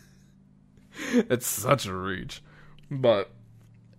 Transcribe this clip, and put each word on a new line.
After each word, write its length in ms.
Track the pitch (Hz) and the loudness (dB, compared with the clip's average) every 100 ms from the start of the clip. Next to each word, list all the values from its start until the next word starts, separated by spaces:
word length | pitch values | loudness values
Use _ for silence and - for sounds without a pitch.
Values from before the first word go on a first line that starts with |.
| - - - _ - | -20 -20 -20 _ -20
<laughs> 800 | _ - - - - - 247 - | _ -20 -20 -20 -14 0 2 2
That's 180 | 123 - | 0 -2
such 380 | - 110 139 | -4 0 0
a 100 | 104 | 0
reach. 480 | 92 95 92 - - - - - - - | -6 -4 -6 -8 -14 -18 -20 -20 -20 -10
But 400 | 139 123 104 95 - - - - - - | 2 4 4 0 -10 -20 -20 -20 -20 -20